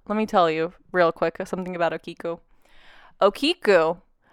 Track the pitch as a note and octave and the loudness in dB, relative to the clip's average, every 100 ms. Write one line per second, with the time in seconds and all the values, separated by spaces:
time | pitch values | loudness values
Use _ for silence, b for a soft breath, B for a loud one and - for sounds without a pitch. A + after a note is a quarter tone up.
0 | - G#3+ G#3+ G#3 E3 D#3+ E3 - _ F3+ | -8 -6 0 2 2 0 -4 -8 _ 0
1 | E3+ - E3+ - F#3 F#3 F3+ F3 E3 E3 | 0 0 -4 -4 -8 -8 -8 -4 -4 -4
2 | - E3 E3+ E3+ _ b b b b b | -12 -12 -12 -12 _ b b b b b
3 | b - G3 G3+ D4 F4+ G#3+ F3+ D#3+ E3+ | b 0 0 2 -2 0 2 4 4 -2
4 | _ _ _ | _ _ _